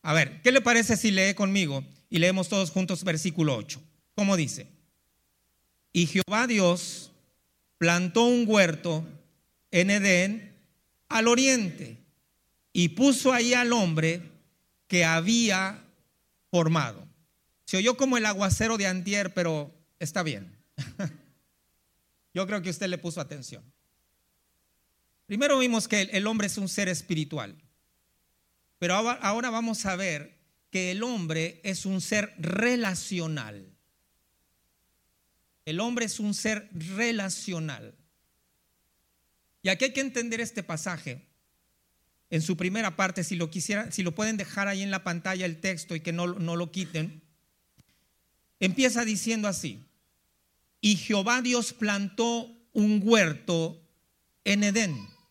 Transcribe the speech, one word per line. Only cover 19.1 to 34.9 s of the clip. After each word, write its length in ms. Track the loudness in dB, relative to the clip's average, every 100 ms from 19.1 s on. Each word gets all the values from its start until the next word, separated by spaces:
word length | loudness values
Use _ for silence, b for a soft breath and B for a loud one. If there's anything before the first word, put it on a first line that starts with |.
| -2 -2
pero 420 | -2 -2 -2 -6 -16 _ _
está 240 | -6 -4
bien. 320 | -4 -6 -10 -20 _ -12
<laughs> 500 | -12 -8 -10 -10 _ _ _ _ _ _ _ _ _ _ _
Yo 120 | -6 -4
creo 160 | -4
que 80 | -4
usted 180 | -6 -4
le 120 | -4
puso 200 | -6 -8
atención. 440 | -10 -12 -16 -18 -20 _ _ _ _ _ _ _ _ _ _ _ _ _ _ _ _
Primero 320 | 0 2 4
vimos 300 | 4 2 0
que 140 | 0
el, 80 | 0
el 160 | 0 0
hombre 180 | 0 -2
es 140 | -2
un 100 | -4
ser 180 | -2 -2
espiritual, 720 | -4 -4 -4 -4 -6 -10 -14 _ _ _ _ _ _ _ _ _ _ _ _
pero 160 | 0
ahora, 200 | 0 0 -2
ahora 260 | -2 0 -2
vamos 380 | -2 -2 -2 -4
a 80 | -2
ver 420 | -4 -6 -10 _ _ _ _
que 220 | -4 -2
el 100 | -4
hombre 580 | -4 -4 -4 -2 -4 -6
es 240 | -8 -6 -2
un 120 | -4
ser 360 | 0 -2 -2 -6
relacional. 1400 | -4 0 2 2 0 -4 -6 -4 -4 -6 -8 -14 -20 _ _ _ _ _ _ _ _ _ _ _ _